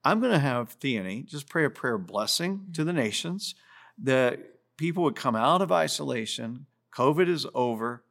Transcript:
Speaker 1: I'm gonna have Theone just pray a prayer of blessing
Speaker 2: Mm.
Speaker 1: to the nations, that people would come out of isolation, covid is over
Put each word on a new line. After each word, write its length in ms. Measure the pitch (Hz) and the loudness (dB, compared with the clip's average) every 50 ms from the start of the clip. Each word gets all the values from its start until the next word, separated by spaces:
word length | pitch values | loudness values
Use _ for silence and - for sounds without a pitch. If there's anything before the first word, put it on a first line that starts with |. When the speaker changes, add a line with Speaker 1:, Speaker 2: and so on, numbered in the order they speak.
| - | 4
Speaker 1:
I'm 160 | 143 190 220 | 2 2 4
gonna 180 | 247 254 214 156 | 2 2 4 4
have 340 | 139 139 123 123 120 - - _ | 4 2 2 0 -2 -4 -8 _
Theone 440 | - 139 123 104 92 92 95 120 147 | -2 -2 -2 0 -2 -4 -6 -8 -8
just 220 | - - 147 139 _ | -10 -12 -14 -14 _
pray 160 | - 170 151 | 0 0 0
a 60 | 139 | 0
prayer 240 | 143 - - 127 117 | 0 -2 -4 -2 -2
of 120 | 104 90 | -2 -4
blessing 520 | 85 - 104 107 - - - 170 185 196 202 | -4 -4 -2 -2 0 -2 -2 -2 -4 -4 -6
Speaker 2:
Mm. 160 | 196 196 165 | -10 -10 -6
Speaker 1:
to 100 | 160 156 | -4 -2
the 80 | 165 | 0
nations, 600 | 180 156 117 107 208 - - 170 180 202 - - - _ _ _ - - - - _ - | 0 0 0 0 -2 -4 -4 -6 -8 -6 -8 -10 -10 _ _ _ -20 -20 -20 -20 _ -6
that 400 | - 131 131 131 127 123 - - - - - _ _ _ _ | 0 2 4 4 4 2 0 -2 -10 -20 -20 _ _ _ _
people 260 | - 156 170 165 180 175 | -4 -4 -2 0 2 2
would 120 | 147 117 | 2 0
come 180 | - - 131 113 | 0 -2 0 2
out 240 | 110 113 135 170 180 | 4 4 4 4 4
of 100 | 190 170 | 4 2
isolation, 920 | 180 170 160 143 - - 151 135 127 117 110 107 - - 120 113 120 131 143 _ _ _ _ _ | 2 2 2 2 -2 -4 -4 -4 -4 -4 -4 -6 -8 -8 -8 -10 -10 -12 -16 _ _ _ _ _
covid 360 | - - 123 139 151 156 185 175 | -2 2 4 4 6 4 4 2
is 180 | 175 151 135 - - | 2 -2 -4 -4 0
over 500 | 127 123 120 117 110 113 120 120 120 _ _ | 0 0 0 0 -2 -4 -6 -6 -8 _ _